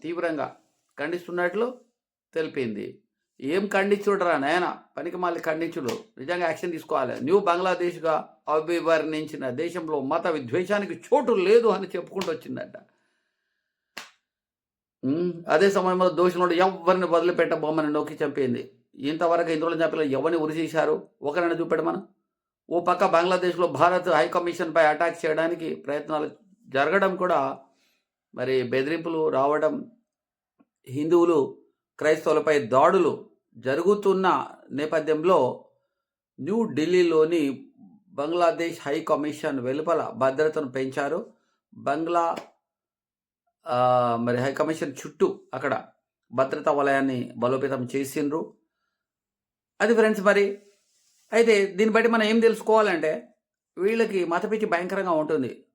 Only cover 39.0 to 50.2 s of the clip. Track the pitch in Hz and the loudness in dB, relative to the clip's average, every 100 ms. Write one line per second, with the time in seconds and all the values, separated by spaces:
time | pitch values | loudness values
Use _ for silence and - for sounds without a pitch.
39 | 156 143 151 - 156 135 123 147 165 156 | -2 -2 -2 -4 -6 -4 -4 -4 -2 -2
40 | 110 113 135 135 156 156 135 131 131 147 | -2 0 0 2 0 0 -6 -6 -4 -4
41 | 143 175 226 _ _ _ _ 113 131 147 | -4 -4 -8 _ _ _ _ -8 -4 -4
42 | 165 170 165 - - _ _ _ _ _ | 0 0 0 -4 -12 _ _ _ _ _
43 | _ _ _ _ _ _ 165 123 127 123 | _ _ _ _ _ _ -4 0 4 4
44 | 120 117 120 123 135 135 151 160 151 - | 2 0 0 0 -2 -2 -2 -2 -6 -8
45 | 147 - 190 - - 135 139 113 - _ | -16 0 0 0 -10 -6 -4 -4 -6 _
46 | _ _ _ 120 135 151 156 143 139 139 | _ _ _ -2 0 0 0 2 2 2
47 | 135 127 - 113 120 131 135 131 123 139 | 0 -2 -6 -2 -2 0 -2 -4 -4 -4
48 | 131 156 143 156 - _ _ _ _ _ | -4 -4 -4 -4 -8 _ _ _ _ _
49 | _ _ _ _ _ _ _ - 214 233 | _ _ _ _ _ _ _ -2 2 4
50 | 220 196 | 4 2